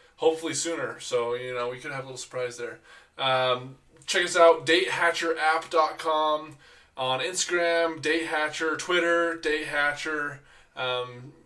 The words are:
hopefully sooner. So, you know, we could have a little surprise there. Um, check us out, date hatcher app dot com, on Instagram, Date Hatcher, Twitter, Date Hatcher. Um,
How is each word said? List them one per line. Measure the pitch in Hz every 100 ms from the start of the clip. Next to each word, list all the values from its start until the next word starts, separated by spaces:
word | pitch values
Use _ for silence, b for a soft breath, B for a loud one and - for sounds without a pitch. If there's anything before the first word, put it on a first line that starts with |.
| B _
hopefully | 160 160 160
sooner. | 135 170 156 120 113
So, | - 123 117
you | 123 127
know, | 123 120
we | 127
could | 147
have | 135
a | 131
little | 127
surprise | - 127 123 120
there. | 117 117 B B B -
Um, | 135 131 127 123 131 - _ -
check | - 185
us | 175 175
out, | 165 160 139
date | 175 190
hatcher | - 170 165 170 156
app | 156 160 -
dot | 165 156 -
com, | 165 156 156 151 156 135 B B B -
on | 131 131
Instagram, | 170 180 - 175 170 170 165 156
Date | 151 165 160
Hatcher, | 156 151 - 160 151
Twitter, | - 180 170 170 170 165
Date | 160 151 147
Hatcher. | 147 147 147 160 151 147 139 B B B -
Um, | 127 123 123 123 127 -